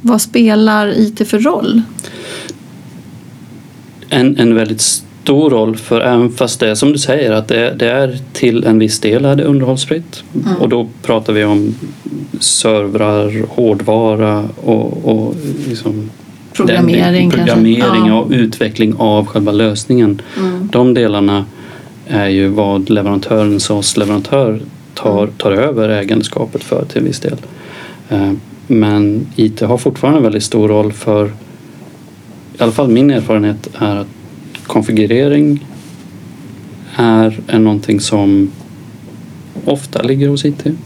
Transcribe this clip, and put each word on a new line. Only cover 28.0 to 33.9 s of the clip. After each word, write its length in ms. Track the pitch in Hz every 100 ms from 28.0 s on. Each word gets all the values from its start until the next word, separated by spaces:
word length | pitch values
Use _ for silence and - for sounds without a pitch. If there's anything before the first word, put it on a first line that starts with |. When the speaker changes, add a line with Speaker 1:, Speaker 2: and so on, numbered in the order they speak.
| -
Speaker 2:
Eh, 240 | 104 98 104 - - -
men 600 | 117 107 104 104 107 - -
I 120 | 110
T 140 | 107
har 140 | 113 120
fortfarande 400 | 135 131 131 151
en 40 |
väldigt 220 | 117 104
stor 240 | - 117 107
roll 240 | 107 107
för, 340 | 104 - 104 104 107 - - - - - - - - - - - -
i 40 |
alla 100 | 117
fall 160 | 113 135
min 220 | 117 143
erfarenhet 580 | 127 110 110 104 104 - -
är 180 | 107